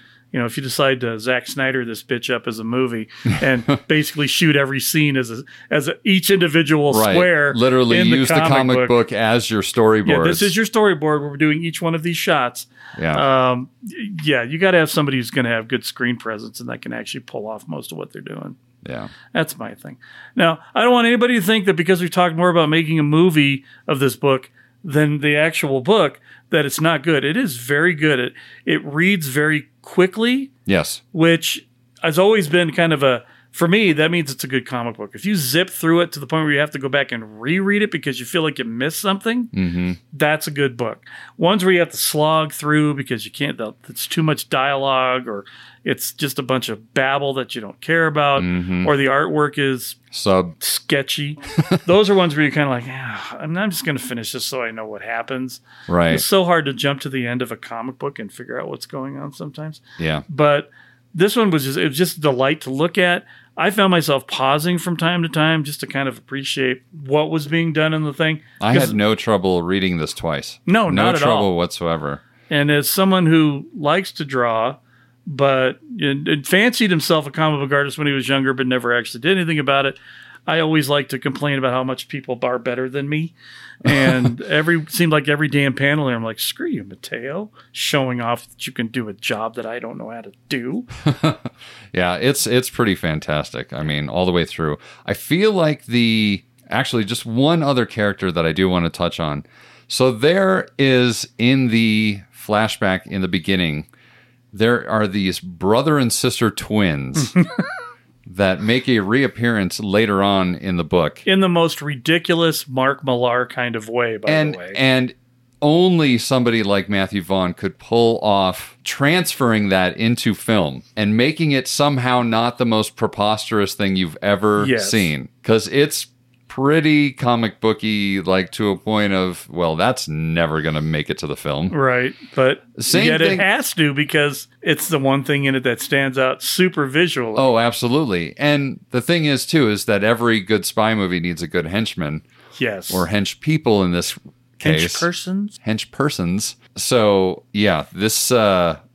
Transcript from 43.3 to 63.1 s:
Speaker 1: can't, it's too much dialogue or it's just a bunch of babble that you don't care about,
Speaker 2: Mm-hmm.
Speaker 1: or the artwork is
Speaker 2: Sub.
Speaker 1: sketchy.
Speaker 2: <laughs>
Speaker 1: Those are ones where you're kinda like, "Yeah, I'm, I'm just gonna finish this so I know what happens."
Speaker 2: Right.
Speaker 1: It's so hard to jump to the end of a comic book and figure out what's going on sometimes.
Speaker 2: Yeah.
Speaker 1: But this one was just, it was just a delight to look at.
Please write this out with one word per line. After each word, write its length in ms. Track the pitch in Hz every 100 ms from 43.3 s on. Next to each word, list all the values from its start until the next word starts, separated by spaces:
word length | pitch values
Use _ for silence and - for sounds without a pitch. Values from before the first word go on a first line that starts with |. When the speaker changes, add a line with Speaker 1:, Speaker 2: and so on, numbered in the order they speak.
Speaker 1:
can't, 280 | - 143 - 110 - -
it's 180 | 117 -
too 160 | -
much 260 | 156 147 -
dialogue 800 | 139 139 139 135 131 127 127 120
or 180 | 101 101 - - _
it's 300 | - 127 -
just 260 | - 143 -
a 60 |
bunch 240 | 127 131 117
of 260 | 110 -
babble 400 | 139 135 139 139
that 220 | 135 123 120
you 40 |
don't 200 | 104 -
care 260 | - 165 160
about, 360 | 151 143 139
Speaker 2:
Mm-hmm. 440 | 90 90 90 90 95
Speaker 1:
or 100 | 143
the 100 | 135
artwork 520 | 139 165 151 147 147
is 380 | 139 127 - - _
Speaker 2:
Sub. 500 | - 101 92 87 -
Speaker 1:
sketchy. 720 | - - - 143 135 - 147 147 - -
Speaker 2:
<laughs> 240 | - 185 -
Speaker 1:
Those 220 | 190 202
are 60 |
ones 220 | 196 175 147
where 60 |
you're 100 | 147
kinda 160 | 151 143
like, 180 | 123 127
"Yeah, 320 | 131 120 107 -
I'm, 240 | - 156 175
I'm 140 | 208
just 140 | 160
gonna 140 | 160 135
finish 340 | 127 120 107
this 120 | 127
so 180 | - 131
I 80 | 113
know 140 | 113 110
what 160 | 104
happens." 580 | 110 117 120 131 127 - _ - -
Speaker 2:
Right. 240 | 87 82
Speaker 1:
It's 100 | 80 -
so 180 | 196
hard 220 | 175 165 139
to 60 |
jump 260 | 139 139 139
to 80 | 143
the 180 | 131 120
end 140 | 123
of 80 | 120
a 60 | 113
comic 420 | - 117 123 123
book 200 | 143 139
and 120 | 104
figure 280 | - 123 120
out 80 | -
what's 180 | - -
going 300 | 143 135 139
on 160 | 143
sometimes. 480 | - 151 151 156 156 _ -
Speaker 2:
Yeah. 240 | 160 151 -
Speaker 1:
But 420 | 143 147 143 - _ _ _ _
this 200 | 165 202
one 160 | 233 214
was 140 | 160
just, 140 | 135 151
it 100 | 156
was 80 | 135
just 220 | 175 -
a 20 |
delight 400 | 147 127 135 160
to 80 | 135
look 280 | 135 165 190
at. 260 | 180